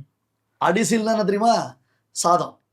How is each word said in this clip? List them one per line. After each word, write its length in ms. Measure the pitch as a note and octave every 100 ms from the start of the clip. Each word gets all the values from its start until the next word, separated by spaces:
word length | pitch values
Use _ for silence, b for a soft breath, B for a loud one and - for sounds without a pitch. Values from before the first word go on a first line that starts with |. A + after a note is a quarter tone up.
| - _ _ _ _ _ D3+
அடிசில்னா 400 | G3 G#3+ A3 G#3+
என்ன 180 | A3
தெரியுமா? 520 | G3 G3+ A#3 F#3 B2+ - _ _ _
சாதம். 480 | - E3+ F3 C3+ - _